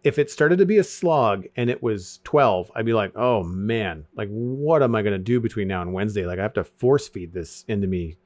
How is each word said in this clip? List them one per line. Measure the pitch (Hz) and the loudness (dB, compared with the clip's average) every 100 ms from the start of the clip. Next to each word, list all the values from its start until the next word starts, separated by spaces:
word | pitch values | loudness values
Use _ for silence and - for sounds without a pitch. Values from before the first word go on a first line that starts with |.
If | 143 139 | 0 0
it | 147 | 0
started | - 151 180 | 2 4 4
to | 190 | 4
be | 214 | 4
a | |
slog | 180 - 175 151 113 98 87 - | 2 0 2 4 4 0 -4 -2
and | 120 | -2
it | - | 0
was | 117 104 92 - | -2 -4 -6 -18
twelve, | - 147 127 92 90 | 0 4 4 2 -2
I'd | 117 113 | -4 0
be | |
like, | 113 95 - | 0 0 0
"Oh | 123 113 | 0 0
man, | 87 92 104 113 98 80 78 | -2 -4 -2 -2 -2 -6 -12
like, | - 104 | -10 -8
what | 107 120 135 147 160 | -6 -6 -4 2 2
am | 127 | 4
I | 113 | 2
gonna | 104 98 | 0 -2
do | 95 123 | 0 0
between | 113 110 98 | 0 -4 -4
now | 92 | -4
and | 87 | -4
Wednesday? | 92 104 101 87 | -4 -4 -4 -4
Like, | 90 | -4
I | |
have | 104 | -4
to | - | -4
force | 87 _ 123 139 - | -6 _ 2 2 -2
feed | - 85 | -12 -10
this | 90 80 - - | -10 -10 -12 -6
into | 104 98 | -2 -2
me | 90 85 82 | -2 -6 -10